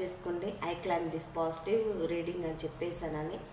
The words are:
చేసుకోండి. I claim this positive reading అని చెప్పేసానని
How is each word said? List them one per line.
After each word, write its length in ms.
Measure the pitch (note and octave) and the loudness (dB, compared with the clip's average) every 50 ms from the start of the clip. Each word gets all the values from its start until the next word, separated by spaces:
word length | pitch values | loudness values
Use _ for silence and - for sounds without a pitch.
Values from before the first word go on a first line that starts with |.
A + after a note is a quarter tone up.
చేసుకోండి. 480 | F#3 F3+ - - - F3 F3 E3+ F3+ G#3 G3+ - D#3+ E3+ | -2 -2 -2 -2 -2 -2 -2 0 0 -2 -2 -2 -2 -2
I 40 | E3+ E3 | -2 0
claim 220 | - F#3+ F3 E3+ E3+ D#3+ D#3 | 2 2 2 4 2 0 0
this 120 | D#3+ - - - | -2 -4 -2 0
positive 480 | E3 E3 D#3+ D#3+ - - G3 G#3+ A3+ A3 G#3+ G3+ E3+ E3 E3 | 2 2 2 0 0 2 4 4 4 4 4 2 2 2 2
reading 300 | E3+ E3+ E3 E3+ F3 F3+ E3 D#3+ | 2 0 0 0 -2 0 0 -2
అని 100 | D#3+ - D#3+ | -2 -2 -4
చెప్పేసానని 760 | D#3 - - E3+ F3 E3 - F3 D#3 D3+ D3+ D3+ E3 F#3+ A#3+ - - | -4 -2 -2 -2 -2 -2 -2 -2 -2 -2 0 -2 -2 -4 -6 -8 -10